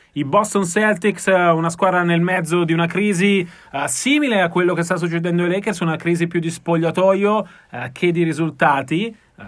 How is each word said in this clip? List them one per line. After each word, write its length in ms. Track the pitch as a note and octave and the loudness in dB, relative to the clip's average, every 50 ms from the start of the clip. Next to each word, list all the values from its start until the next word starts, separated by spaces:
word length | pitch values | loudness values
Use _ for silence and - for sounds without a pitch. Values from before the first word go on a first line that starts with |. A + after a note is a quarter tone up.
| _ _ - | _ _ -6
I 100 | C#3+ C#3+ | -6 -2
Boston 400 | C3+ F#3+ G#3 G#3 - - G3+ F#3+ | 0 2 2 2 2 0 0 0
Celtics, 640 | E3+ - G#3+ G#3+ G#3+ G3+ - G#3+ G3+ G3 - - | 0 0 0 2 2 0 0 0 -2 -2 -2 0
eh, 240 | G3 F#3 F3+ F3 E3+ | 2 2 4 4 4
una 220 | E3 D#3+ E3 E3+ | 2 2 0 -2
squadra 320 | E3+ - G3 F#3 F3+ F3 F3 | -2 0 0 2 2 2 2
nel 180 | E3+ E3+ E3+ | 2 2 2
mezzo 420 | E3+ F#3 F#3 F3+ E3 D3+ F3 F3 F3 | 2 0 0 -2 -2 0 0 0 0
di 80 | E3 | 2
una 140 | E3 E3 E3+ | 0 0 0
crisi, 540 | E3+ - F#3 G#3 G#3 F#3+ E3+ G3 G3+ G3 F#3+ | 0 0 0 0 0 0 2 2 2 2 2
eh, 480 | E3+ E3+ - - - - - C#3 C#3 | 0 -4 -10 -20 -16 -10 -8 -6 -6
simile 540 | - - - - C4 D4 D4+ D4 C4 A3 F#3+ | -4 -4 -4 0 0 2 2 2 2 2 2
a 80 | F3 E3+ | 0 2
quello 260 | E3+ F3+ F3+ F3+ E3+ | 2 0 0 2 0
che 80 | E3+ E3+ | 0 -2
sta 140 | E3+ F#3 | -2 -2
succedendo 440 | E3+ F3+ E3+ E3 E3+ E3+ F3 E3+ F3 | -2 -2 -2 -2 -2 -2 -2 0 0
ai 80 | F3 F3 | 0 0
Lakers, 300 | F#3 G3+ G3+ A3 F3+ - | -2 -2 -2 -4 -4 -2
una 160 | F3+ E3 D#3 | -4 -4 -4
crisi 320 | - - E3+ E3+ E3+ E3+ | -2 -2 -2 -2 0 -2
più 120 | E3+ - E3+ | -2 -2 -4
di 120 | D#3+ E3 | -4 -4
spogliatoio, 960 | E3 - - E3 E3+ E3 E3 D#3+ E3 F3+ F#3 F#3+ G3 G3 G3+ G#3 G#3+ A3 F#3 - - - - _ | -6 -6 -4 -2 0 0 0 0 0 2 2 2 4 2 2 2 0 0 -2 -6 -12 -20 -20 _
eh, 180 | - B2 B2 C3 | -12 -12 -12 -12
che 200 | C3 - F3+ F3 | -6 -2 0 0
di 100 | E3 F3 | 2 2
risultati, 840 | E3+ D#3+ C#3+ D3+ E3+ D#3 - - E3 D3+ C#3+ C3+ C3+ - D#3 F3+ A3 | 0 0 0 -2 -4 -4 0 2 2 2 2 2 0 -2 -2 -2 -2
eh, 360 | A3+ A3 - _ _ _ - G#2+ | -4 -8 -12 _ _ _ -20 -20